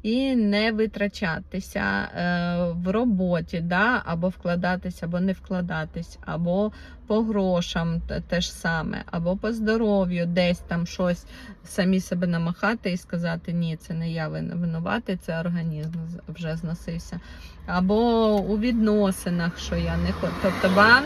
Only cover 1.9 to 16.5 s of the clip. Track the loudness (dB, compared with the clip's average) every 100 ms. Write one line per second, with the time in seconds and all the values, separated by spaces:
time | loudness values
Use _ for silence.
1.9 | 0 -2 -2 0 0 0 0 0 -2 0
2.9 | 2 2 2 2 0 -2 -4 0 2 4
3.9 | 2 0 -2 -2 -2 -2 0 0 -2 -4
4.9 | -8 -4 0 0 -2 -4 -4 -2 -4 -6
5.9 | -8 -12 -12 -8 -2 0 0 0 -4 -18
6.9 | -20 -2 0 2 0 2 2 0 -2 -2
7.9 | -2 -4 -8 -2 -2 -2 -4 -2 -2 -4
8.9 | -8 -6 -2 -2 0 -2 0 0 2 4
9.9 | 4 2 0 0 2 2 0 -2 -4 -2
10.9 | 0 0 0 -6 -18 -16 -18 -8 0 2
11.9 | 2 0 -2 0 0 -2 0 -2 0 -2
12.9 | -4 -4 -4 -2 -4 -4 -2 -2 -4 -6
13.9 | -4 -4 -4 -4 -4 -4 -2 -2 -2 -2
14.9 | -2 -2 -6 -4 -4 -2 -2 -2 -4 -6
15.9 | -6 -8 -10 -12 -8 -6